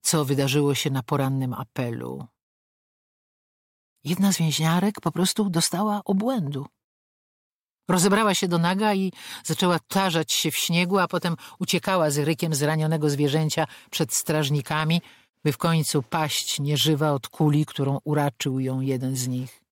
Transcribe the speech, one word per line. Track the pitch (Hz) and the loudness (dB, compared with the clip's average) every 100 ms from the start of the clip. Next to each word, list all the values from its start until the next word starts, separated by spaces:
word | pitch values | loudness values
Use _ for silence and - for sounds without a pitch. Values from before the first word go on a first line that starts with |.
co | - 160 139 | 0 0 0
wydarzyło | 139 135 143 143 131 | 0 2 2 2 0
się | 143 | -2
na | 131 | -4
porannym | 120 143 135 135 127 | -2 -2 0 0 -2
apelu. | - 117 - 123 117 60 65 120 _ _ _ _ _ _ _ _ _ _ _ _ _ _ _ _ _ | -6 -8 -6 -6 -6 -8 -10 -14 _ _ _ _ _ _ _ _ _ _ _ _ _ _ _ _ _
Jedna | 143 175 196 | -6 2 2
z | 185 | 4
więźniarek | 160 139 160 175 202 - | 0 2 2 2 0 -2
po | 165 | -4
prostu | 165 185 - 202 | 0 0 0 0
dostała | 165 - 170 214 208 | 0 0 0 -2 -2
obłędu. | - 196 226 262 143 143 143 _ _ _ _ _ _ _ _ _ _ _ - | 0 0 0 -2 -2 -6 -10 _ _ _ _ _ _ _ _ _ _ _ 0
Rozebrała | 180 190 202 220 | 2 4 4 4
się | 180 185 | 2 0
do | 175 | 2
naga | 170 190 214 | 2 2 0
i | 196 190 - - - | 0 -2 -6 -16 -14
zaczęła | - 160 185 170 | -8 0 2 2
tarzać | _ 196 190 160 156 | _ 0 2 0 0
się | - 165 | -2 -2
w | - | -2
śniegu, | - 170 175 196 | 0 0 2 2
a | 180 | 2
potem | 175 175 165 - - | 0 -2 -4 -10 -8
uciekała | 185 180 - 185 151 | -2 -2 0 2 2
z | 143 | 2
rykiem | 147 160 170 147 | 0 0 -2 0
zranionego | 147 156 156 160 151 | 0 0 0 0 0
zwierzęcia | 143 147 151 156 165 151 - - | 0 0 2 0 0 -4 -6 -12
przed | - 165 | -4 -2
strażnikami, | - - 156 139 147 - 156 156 170 - - _ _ | -2 -2 0 0 -2 -2 -2 0 -2 -4 -20 _ _
by | 151 | -2
w | 135 | 0
końcu | 170 160 147 151 | 2 2 2 -2
paść | - 160 151 - - - | 0 -2 0 -2 -4 -4
nieżywa | 143 147 156 147 156 | -2 0 2 2 2
od | 139 - | 0 -4
kuli, | - 151 147 151 | 0 4 4 0
którą | - 135 139 | -2 -2 -2
uraczył | 156 151 143 - 143 131 | -2 0 0 -2 -4 -2
ją | 131 131 | -2 -2
jeden | 135 131 131 127 | -2 -2 -2 -4
z | 127 | -4
nich. | 127 127 - _ | -4 -8 -14 _